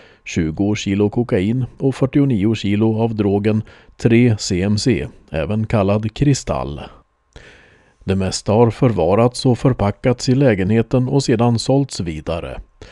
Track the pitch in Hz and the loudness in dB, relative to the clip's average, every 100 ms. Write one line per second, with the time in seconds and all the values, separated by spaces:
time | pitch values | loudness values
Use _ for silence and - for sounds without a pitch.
0 | - _ - - 80 78 101 104 101 98 | -20 _ -8 -4 -2 -2 -2 -2 -2 0
1 | 104 120 117 107 98 127 123 - 135 - | 0 0 0 0 0 -2 -4 -2 -4 -2
2 | 131 147 139 110 104 110 98 101 113 110 | 0 2 2 2 0 0 0 0 0 0
3 | 113 107 101 101 107 107 - - - _ | -2 0 0 2 2 0 -4 -18 -20 _
4 | 117 117 123 107 - 90 98 104 135 90 | 4 6 4 2 -2 -2 0 0 0 0
5 | 69 - _ 80 76 107 110 113 95 104 | -4 -12 _ -6 -4 -4 -2 0 0 0
6 | 110 - 143 135 - 71 65 71 - - | -2 0 2 2 -2 -6 -6 -10 -14 -20
7 | _ _ _ - - - _ _ _ _ | _ _ _ -20 -20 -20 _ _ _ _
8 | - 95 95 - - 104 120 - 131 98 | -4 -2 -2 -4 0 4 4 4 0 2
9 | 80 101 120 - 135 117 139 120 101 - | 2 2 2 0 0 2 0 0 -2 0
10 | 135 123 - 131 139 98 95 113 - 127 | -2 -2 0 2 2 2 2 0 2 -2
11 | 127 139 135 110 120 117 - 135 139 - | 0 -2 0 2 2 0 0 0 -2 -6
12 | 85 78 76 82 73 60 - _ - | -8 -6 -6 -8 -8 -12 -16 _ -20